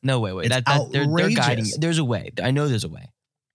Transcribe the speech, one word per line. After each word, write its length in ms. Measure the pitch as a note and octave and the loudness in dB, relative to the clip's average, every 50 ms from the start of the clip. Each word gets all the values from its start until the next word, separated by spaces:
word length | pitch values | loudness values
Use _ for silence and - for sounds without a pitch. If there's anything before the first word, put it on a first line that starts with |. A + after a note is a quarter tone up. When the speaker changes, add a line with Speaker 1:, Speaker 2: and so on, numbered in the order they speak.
Speaker 1:
No 180 | - C3 C3 B2 | -2 0 0 0
way, 100 | A2 F#2+ | 0 -2
way. 140 | F#2 F2+ E2 | -4 -2 -2
Speaker 2:
It's 100 | A#2+ B2 | 0 0
Speaker 1:
That, 100 | B2+ A#2+ | 0 2
that, 260 | C3+ C#3 C#3+ C#3+ - | 2 2 2 2 0
they're 140 | - C#3 D3 D3 | 0 0 0 2
guiding 320 | D#3 E3+ F3+ G3+ A3+ - | 2 2 2 2 2 2
Speaker 2:
outrageous. 320 | B2 B2 B2 A#2 A2+ G#2 - | 2 2 0 0 -2 -2 -2
Speaker 1:
you. 40 | D3+ | -2
There's 180 | D#3 E3+ E3 D#3+ | 0 0 0 0
a 80 | D3+ | 0
way. 260 | A#2+ A2+ F#2 - - - - | 0 -2 -2 -4 -6 -6 -4
I 100 | F2+ B2 | -2 0
know 160 | C3+ C#3+ D3 D3 | 0 2 2 0
there's 160 | B2 G#2 - | 0 -2 -2
a 40 | D#2+ | -6
way. 200 | D#2+ - - - _ _ _ _ _ _ _ _ | -8 -12 -16 -20 _ _ _ _ _ _ _ _